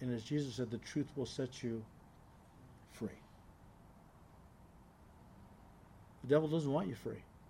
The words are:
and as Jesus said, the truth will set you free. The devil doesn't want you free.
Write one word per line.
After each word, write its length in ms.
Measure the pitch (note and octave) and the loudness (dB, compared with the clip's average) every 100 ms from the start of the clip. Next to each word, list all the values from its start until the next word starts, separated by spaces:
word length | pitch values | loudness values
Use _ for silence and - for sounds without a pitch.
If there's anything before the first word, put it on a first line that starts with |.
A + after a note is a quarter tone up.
and 140 | B2+ | 0
as 80 | A#2 | 0
Jesus 320 | G#2 D3 C#3 | 2 2 4
said, 160 | A#2 A#2 | 2 0
the 80 | A2 | 0
truth 300 | - D3+ C#3 C#3 | 0 0 2 0
will 80 | |
set 380 | B2 - B2+ - | 0 0 0 0
you 200 | A#2+ A2+ A2 - - - - - - - - - - | 0 0 -4 -14 -20 -20 -20 -20 -20 -20 -18 -18 -14
free. 160 | - A3 - - - - - - - - - - - - - - - - - - - - - - - - - - - - - - - | -4 -4 -4 -16 -20 -20 -20 -20 -20 -20 -20 -20 -20 -20 -20 -20 -20 -20 -20 -20 -20 -20 -18 -18 -18 -18 -18 -18 -18 -18 -18 -18 -2
The 40 | B2+ | 8
devil 180 | D3+ D#3 | 8 8
doesn't 240 | D#3+ C#3+ | 6 6
want 180 | D3+ G3 | 4 2
you 60 | |
free. 280 | A2+ A#2 - - - | -2 -4 -4 -8 -18